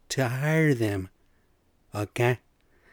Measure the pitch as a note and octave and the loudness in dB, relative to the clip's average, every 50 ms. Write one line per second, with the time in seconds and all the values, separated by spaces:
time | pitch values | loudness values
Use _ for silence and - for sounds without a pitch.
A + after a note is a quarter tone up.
0 | _ - - - C3 A#2+ B2 C3 C#3+ D3+ D#3 D#3+ D#3+ D3+ C#3 A#2 A2+ G#2+ G2+ F#2+ | _ -8 -4 -2 -2 -2 -2 -2 -2 0 2 2 4 4 2 2 0 0 -2 -2
1 | F#2 F#2 _ _ _ _ _ _ _ _ _ _ _ _ _ _ _ _ - G#2 | -6 -8 _ _ _ _ _ _ _ _ _ _ _ _ _ _ _ _ -8 -6
2 | G#2+ - - - A#2+ B2 B2 - _ _ _ _ _ _ _ _ _ _ | -6 -6 -2 0 0 0 0 -2 _ _ _ _ _ _ _ _ _ _